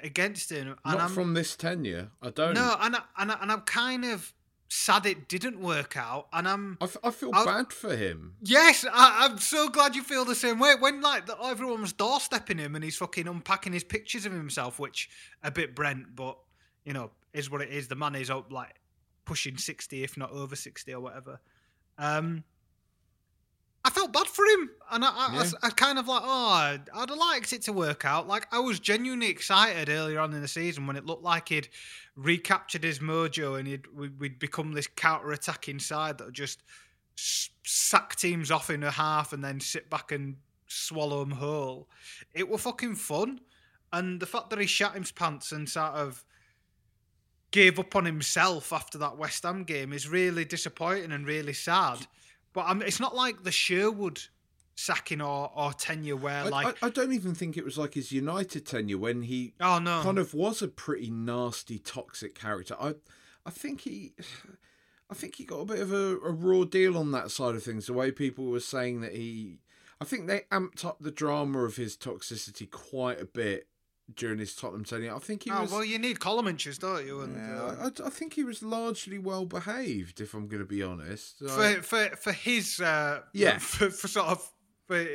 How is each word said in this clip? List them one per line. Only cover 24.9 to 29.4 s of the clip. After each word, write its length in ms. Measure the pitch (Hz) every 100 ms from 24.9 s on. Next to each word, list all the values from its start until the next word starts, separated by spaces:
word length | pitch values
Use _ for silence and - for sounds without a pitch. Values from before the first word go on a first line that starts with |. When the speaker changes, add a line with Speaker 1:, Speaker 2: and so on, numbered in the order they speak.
Speaker 1:
and 140 | 226
I, 40 | 262
I, 280 | - 262 -
I 40 |
s-, 120 | 180 -
Speaker 2:
Yeah. 60 | 233
Speaker 1:
I 20 |
kind 280 | - 262 269
of 100 | 247
like, 120 | 247
"Oh, 280 | 240 262 233 180 147 143 143
I'd 140 | 208 247
have 20 | 294
liked 340 | 339 285 220
it 100 | 247
to 100 | 220
work 320 | 202 156 143
out." 220 | 143 151 175
Like, 180 | 208 -
I 60 | 240
was 220 | 262 185
genuinely 480 | - 214 254 247 226
excited 600 | 170